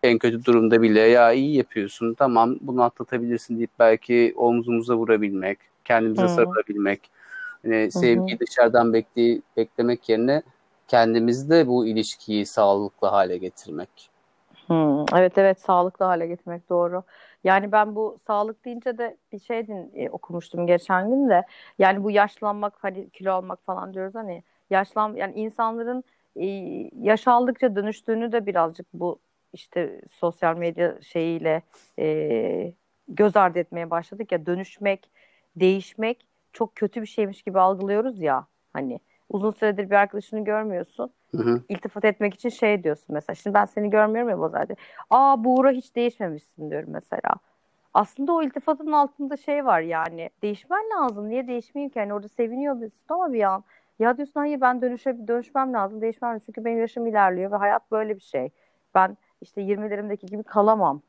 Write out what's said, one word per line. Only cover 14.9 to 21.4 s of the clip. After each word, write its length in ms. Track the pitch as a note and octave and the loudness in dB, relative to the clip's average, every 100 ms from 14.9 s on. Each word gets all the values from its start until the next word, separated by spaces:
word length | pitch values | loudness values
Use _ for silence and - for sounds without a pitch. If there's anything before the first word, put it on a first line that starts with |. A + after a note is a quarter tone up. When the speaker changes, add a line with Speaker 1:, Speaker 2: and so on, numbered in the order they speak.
| C#3+ D3 E3+ | 0 2 4
Speaker 2:
Evet, 220 | F#3 G3 | 4 4
evet, 220 | G3 F#3 | 2 2
sağlıklı 440 | - F3+ F3+ - | 0 2 2 -2
hale 220 | F#3 E3+ E3+ | -2 -2 -4
getirmek, 420 | F3 - F3 _ | -10 -12 -14 _
doğru. 320 | F3 F3 F3+ - _ - _ | -2 0 -4 -10 _ -20 _
Yani 280 | F#3+ F#3+ G3+ | 2 2 2
ben 240 | G#3+ G#3+ G#3+ | 0 0 -2
bu 220 | A3 - - | -6 -8 -4
sağlık 380 | G#3 G#3+ G#3+ | -2 -2 -6
deyince 340 | B3+ A#3+ B3 A#3 | -12 -10 -8 -6
de 180 | A#3 - _ | -8 -10 _
bir 60 | G#3 | -20
şey 280 | _ A#3 G#3 | _ -8 -6
din-, 240 | G3+ E3 | -10 -12
e, 160 | - C3+ | -10 -10
okumuştum 560 | - - F3 E3+ F3 F3 | -10 -10 -12 -10 -6 2
geçen 440 | F3 - F#3 G3+ | 2 2 0 2
gün 180 | C4 C#4 | 2 4
de. 160 | F3+ | 4